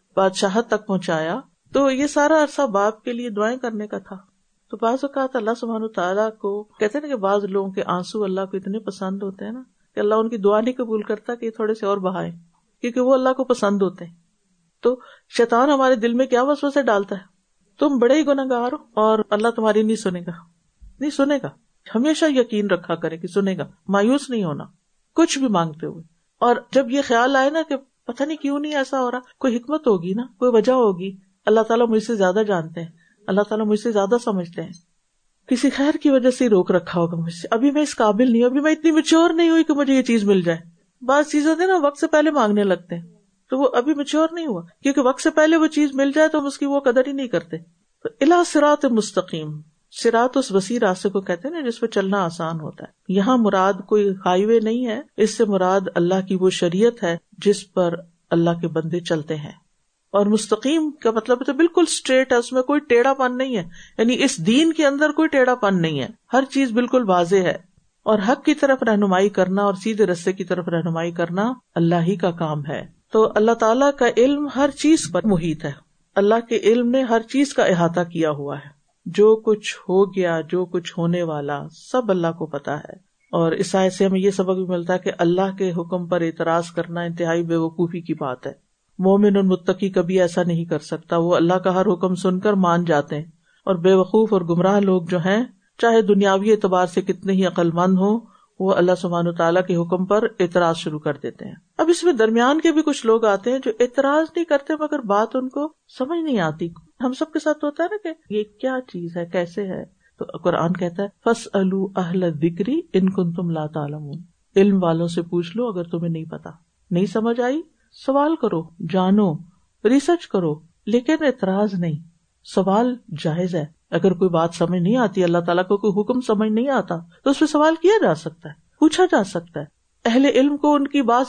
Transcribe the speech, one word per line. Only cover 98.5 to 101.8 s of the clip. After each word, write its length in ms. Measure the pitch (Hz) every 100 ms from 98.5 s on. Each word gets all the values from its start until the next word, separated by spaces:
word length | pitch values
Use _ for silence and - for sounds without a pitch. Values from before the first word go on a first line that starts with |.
| _
وہ 140 | 190
اللہ 180 | 190 180 180
سبحانہ 320 | 180 170 170
وتعالیٰ 360 | 170 165 175 180
کے 100 | 170
حکم 300 | 170 180 185
پر 220 | 208 220 -
اعتراض 360 | 175 180 170 165
شروع 240 | 170 151
کر 140 | 151 139
دیتے 220 | 120 - -
ہیں۔ 100 | - _
اب 120 | -